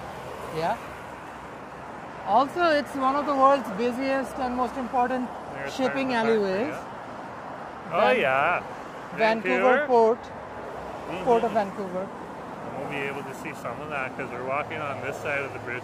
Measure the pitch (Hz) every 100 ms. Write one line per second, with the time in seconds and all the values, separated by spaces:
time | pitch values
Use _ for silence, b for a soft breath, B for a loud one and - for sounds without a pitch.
0 | - - - - - 160 170 233 - -
1 | - - - - - - - - - -
2 | - - - 220 277 349 339 294 254 277
3 | 262 285 294 277 269 277 214 185 247 240
4 | 269 269 254 - 254 247 240 269 240 254
5 | 247 254 247 - - 269 277 - 254 277
6 | 262 233 226 220 196 190 285 - - -
7 | - - - - - - - - - 170
8 | 240 254 139 131 156 170 - - - -
9 | - 175 220 226 185 180 254 262 294 233
10 | 220 240 - - - - - - - -
11 | - 175 247 233 226 214 196 196 190 180
12 | 196 - - - - - - 139 143 143
13 | 139 139 135 135 160 127 131 120 151 139
14 | 131 127 127 123 131 139 143 156 147 131
15 | 131 143 160 139 135 123 117 123